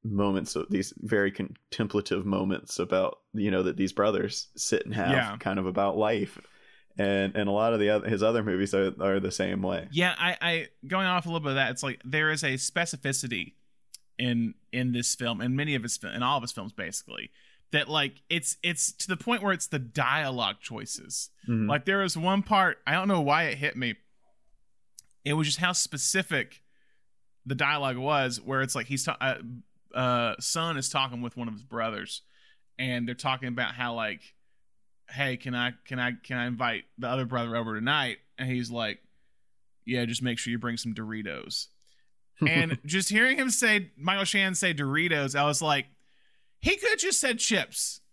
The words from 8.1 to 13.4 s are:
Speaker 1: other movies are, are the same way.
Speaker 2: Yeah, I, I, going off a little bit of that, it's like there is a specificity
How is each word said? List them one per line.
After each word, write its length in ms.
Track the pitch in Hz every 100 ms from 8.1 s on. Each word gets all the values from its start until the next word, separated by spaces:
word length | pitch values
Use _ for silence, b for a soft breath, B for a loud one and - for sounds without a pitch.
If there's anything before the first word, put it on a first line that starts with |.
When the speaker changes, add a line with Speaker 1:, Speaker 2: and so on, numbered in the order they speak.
| 104
Speaker 1:
other 200 | 110 117
movies 300 | 107 92 98
are, 200 | 98 95 -
are 180 | 98 98
the 120 | 95
same 300 | - 95 95
way. 260 | 95 92 -
Speaker 2:
Yeah, 240 | 151 180 -
I, 200 | 175 180
I, 260 | 170 165 156 _ 135
going 200 | 190 190
off 180 | 180 170
a 40 |
little 100 | 165
bit 80 | 147
of 60 | 135
that, 160 | 127
it's 120 | 127
like 180 | 139 123
there 280 | 127 156 156
is 120 | 156
a 100 | 151 131
specificity 1000 | - - 170 143 139 135 131 110